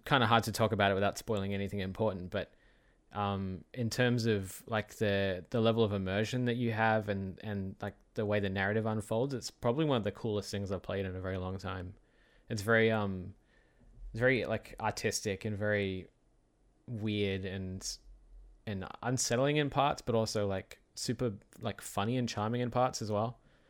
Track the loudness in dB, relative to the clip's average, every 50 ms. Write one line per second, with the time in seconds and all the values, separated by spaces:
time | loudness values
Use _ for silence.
0 | -2 2 2 4 6 6 6 4 4 2 0 2 2 2 4 4 4 4 4 4
1 | 2 2 0 -2 -4 -2 -2 -2 0 -2 -2 -2 -2 -2 -2 -4 -4 -4 -2 0
2 | 0 0 0 -2 -6 -4 -4 -4 -4 -4 _ _ _ _ _ _ _ _ _ _
3 | _ _ -4 -2 0 0 0 0 -2 -4 -6 -8 -10 _ -6 -2 -2 -2 2 4
4 | 4 4 4 2 4 2 2 2 0 -4 -10 -12 -8 -2 -2 -2 -2 -2 -4 -2
5 | 0 2 2 2 2 0 0 -4 -6 -2 0 2 4 4 6 6 4 4 2 0
6 | 0 0 0 0 0 0 0 0 0 0 0 0 0 0 2 2 4 4 4 2
7 | 2 0 -2 -2 -4 -6 -8 -8 -8 -6 -4 -4 -4 -6 -8 -8 -8 -8 -8 _
8 | _ _ -4 -2 0 2 2 2 2 0 0 0 0 2 2 0 0 0 -2 -2
9 | -2 -2 0 0 0 -2 -4 -6 -8 -10 -8 -2 0 0 2 2 2 2 2 2
10 | 0 -2 -4 -4 -4 -2 -2 -2 -2 -4 -6 -4 -4 -4 -4 -6 -6 -4 -4 -4
11 | -4 -4 -4 -6 -4 -4 -4 -4 -4 -4 -6 -6 -6 -6 -6 -6 -8 -10 -12 -16
12 | _ _ _ _ _ _ _ _ _ -8 -6 -4 2 4 6 6 6 6 4 2
13 | 0 -2 -2 -4 -8 -10 -14 _ _ _ _ _ _ _ _ _ -20 -20 -20 -16
14 | -14 -8 -2 2 4 4 4 4 0 0 -2 -4 -4 -8 -10 -4 -2 -2 -2 0
15 | -2 -2 -2 0 -2 -2 -4 -2 -4 -4 -4 -2 0 0 2 2 0 0 -2 -4
16 | -8 -12 _ _ _ _ _ _ _ _ _ _ _ _ _ _ -12 -8 -6 -4
17 | -2 0 2 2 2 2 0 -2 -4 -4 -6 -6 -6 -6 -8 -8 -8 -8 -10 -10
18 | -14 -20 -20 -20 _ -20 -20 -20 -20 -20 -20 _ -8 -6 -6 -6 -6 -8 -10 -6
19 | -2 -2 0 0 0 2 2 2 4 4 4 2 2 2 2 2 2 2 2 -2
20 | -2 0 2 2 2 2 0 0 0 0 0 -4 -6 -8 -18 -20 _ _ -12 -8
21 | -4 -4 -2 -2 -2 -2 -4 -6 -12 _ -14 -8 -8 -8 -8 -8 -10 -6 -2 -2
22 | 0 0 0 0 0 -2 -2 -2 -2 -2 0 -2 -2 0 2 2 2 2 0 -2
23 | -4 -2 0 0 0 -2 -4 -10 _ -20 _ _ _ _